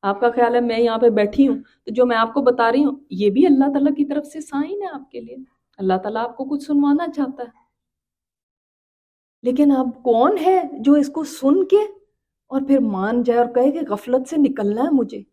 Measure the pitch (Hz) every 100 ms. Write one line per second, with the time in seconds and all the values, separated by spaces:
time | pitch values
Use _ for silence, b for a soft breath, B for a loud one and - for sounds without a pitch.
0 | 202 196 240 233 240 240 240 226 233 220
1 | 233 208 208 233 277 - - _ - 220
2 | 247 233 226 254 247 247 226 247 294 269
3 | _ 185 208 202 349 269 277 277 285 302
4 | 285 285 294 320 302 277 302 403 392 285
5 | 269 240 226 254 262 _ _ _ 190 185
6 | 202 220 240 240 269 285 - 294 285 285
7 | 339 294 269 262 240 _ _ _ _ _
8 | _ _ _ _ _ _ _ _ _ _
9 | _ _ _ _ 233 262 294 269 254 -
10 | 254 226 277 392 330 370 294 - 226 294
11 | 285 320 294 - 269 339 381 403 427 -
12 | _ _ _ _ _ 269 269 277 226 196
13 | 196 240 240 233 240 - 262 302 311 208
14 | - 254 262 320 277 269 202 214 294 285
15 | 220 - -